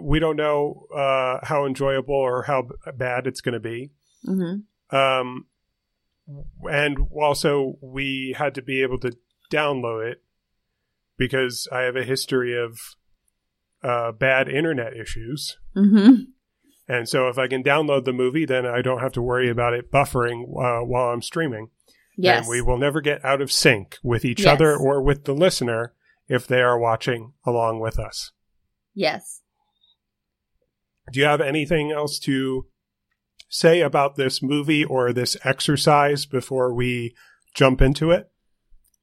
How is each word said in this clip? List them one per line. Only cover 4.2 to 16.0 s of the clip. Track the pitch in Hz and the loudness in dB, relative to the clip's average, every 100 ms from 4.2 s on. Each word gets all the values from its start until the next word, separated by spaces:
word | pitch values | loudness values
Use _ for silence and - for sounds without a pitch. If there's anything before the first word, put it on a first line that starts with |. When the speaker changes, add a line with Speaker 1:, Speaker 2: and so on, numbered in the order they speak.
| - | -6
Speaker 2:
Mm-hmm. | 190 170 202 208 _ - 135 | -4 -4 -6 -10 _ -4 0
Speaker 1:
Um, | 135 131 127 123 - _ _ _ _ _ _ _ - 143 143 - | 2 0 -4 -8 -16 _ _ _ _ _ _ _ -20 -18 -16 -14
and | - 147 147 139 - | -4 0 0 0 -2
also | 147 147 143 156 143 135 139 | 0 0 2 2 2 0 -6
we | 131 135 139 135 131 127 | -12 -6 -4 -4 -6 -4
had | 147 135 | -4 -4
to | |
be | 127 131 | -6 -2
able | 131 123 | -2 -2
to | 123 117 _ _ - | -6 -8 _ _ -6
download | 151 151 135 117 113 113 | -2 -2 -2 -4 -6 -8
it | 123 _ _ _ _ _ _ _ _ _ - | -10 _ _ _ _ _ _ _ _ _ -4
because | 127 131 127 117 - | -2 0 -2 -4 -8
I | 127 | -4
have | 127 127 | -4 -2
a | |
history | 120 131 - 131 123 120 | -4 -4 -2 -2 -2 -4
of, | 117 117 - - _ _ _ _ _ _ _ _ | -6 -10 -20 -20 _ _ _ _ _ _ _ _
uh, | 131 120 117 | -4 -2 -4
bad | 110 131 131 135 | 0 2 2 2
internet | 135 165 139 113 117 | 0 -2 -2 -6 -10
issues. | 110 107 113 147 - - - 190 | -10 -10 -8 -10 -10 -14 -8 2
Speaker 2:
Mm-hmm. | 202 214 | 6 8